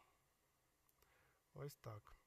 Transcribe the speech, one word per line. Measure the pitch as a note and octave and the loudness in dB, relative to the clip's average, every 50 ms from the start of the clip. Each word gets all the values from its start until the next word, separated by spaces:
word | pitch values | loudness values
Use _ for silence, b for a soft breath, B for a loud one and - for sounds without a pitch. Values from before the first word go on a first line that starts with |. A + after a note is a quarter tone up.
| - - - - - - - - - - - - - - - - - - - b b b b b b b b b b - - | -6 -14 -20 -20 -20 -20 -20 -20 -20 -20 -20 -20 -20 -20 -20 -20 -20 -20 -20 b b b b b b b b b b -8 -2
Ось | D3 C#3 D3 - | 0 2 2 0
так. | - - A2+ A2 G#2+ - - - - - | 0 0 0 0 0 -2 -4 -10 -10 -10